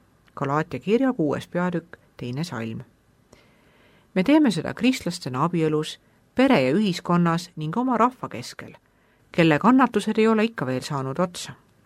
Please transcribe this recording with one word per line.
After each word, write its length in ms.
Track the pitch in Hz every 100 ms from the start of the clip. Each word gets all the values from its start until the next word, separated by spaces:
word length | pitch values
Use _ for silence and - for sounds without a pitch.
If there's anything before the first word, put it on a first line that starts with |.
| _ _ _ -
Galaatia 440 | 139 147 160 131
kirja 340 | 180 226 269
kuues 340 | 247 151 131 -
peatükk, 540 | 175 180 175 165 - _ -
teine 220 | 127 127
salm. 400 | 175 117 113 117 123 _ _ _ _ - _ _ _ _ _ _ _
Me 100 | -
teeme 280 | 190 302 294
seda 220 | 170 127
kristlastena 680 | - 240 254 170 175 - 127 165
abielus, 520 | 175 156 151 156 - _ _ _ -
pere 240 | 269 226
ja 120 | 131 170
ühiskonnas 760 | 214 175 - 175 175 165 - -
ning 220 | 156 196
oma 200 | 254 233
rahva 320 | 240 254 -
keskel, 460 | - - - - - _ _ _ _ _
kelle 280 | - 165 147
kannatused 580 | 208 262 254 214 208 214
ei 100 | 220
ole 180 | 220 226
ikka 180 | 226 127
veel 160 | 131 -
saanud 340 | 143 135 135
otsa. 360 | 180 180 - - _ _